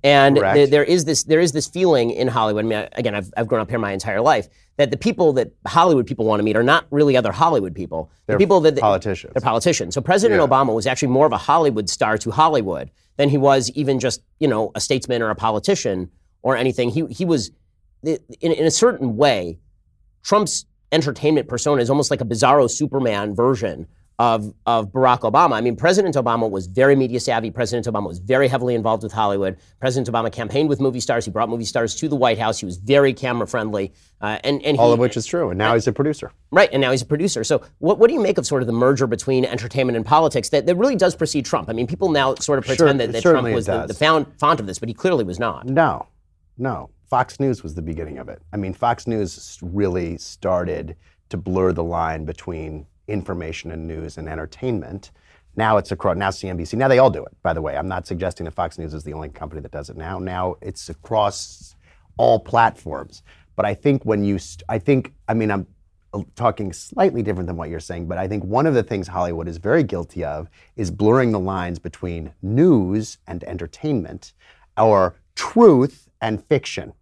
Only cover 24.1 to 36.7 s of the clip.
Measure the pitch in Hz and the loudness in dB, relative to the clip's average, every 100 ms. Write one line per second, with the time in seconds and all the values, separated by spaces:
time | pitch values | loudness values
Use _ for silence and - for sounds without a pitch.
24.1 | - 117 113 104 - - 117 104 131 131 | 0 2 2 -4 -8 -2 0 0 2 2
25.1 | 123 110 123 170 110 120 113 160 190 190 | 2 2 4 4 2 -2 0 2 2 2
26.1 | 147 120 117 113 98 90 95 135 139 127 | 0 0 0 0 -4 -4 2 4 6 2
27.1 | 120 123 113 113 110 117 120 110 107 98 | -2 -2 -2 -2 -4 -2 -2 -2 -4 -4
28.1 | 85 95 131 135 131 123 120 110 113 107 | -8 0 2 2 2 -2 0 0 -2 -4
29.1 | 110 107 98 95 92 _ _ 131 127 120 | -2 0 0 -2 -4 _ _ -4 -2 -2
30.1 | 117 113 - 110 127 156 143 135 127 - | -2 -2 -6 -4 0 0 2 0 -2 -2
31.1 | 117 107 101 113 117 110 123 117 - 160 | -2 -2 -4 -2 -4 -4 -2 -2 -4 -4
32.1 | 139 123 110 113 110 95 87 104 143 139 | 0 2 2 -2 -4 -8 -10 2 4 4
33.1 | 113 135 120 107 123 107 104 98 _ _ | 2 -4 -4 -2 -4 -4 -4 -6 _ _
34.1 | _ 104 107 135 143 147 143 120 117 123 | _ -6 -4 -2 -2 0 4 4 6 2
35.1 | 120 - 175 139 90 107 117 117 107 143 | 0 -4 -2 -2 0 2 2 2 0 -2
36.1 | 147 - _ _ 170 202 | -2 -10 _ _ 4 4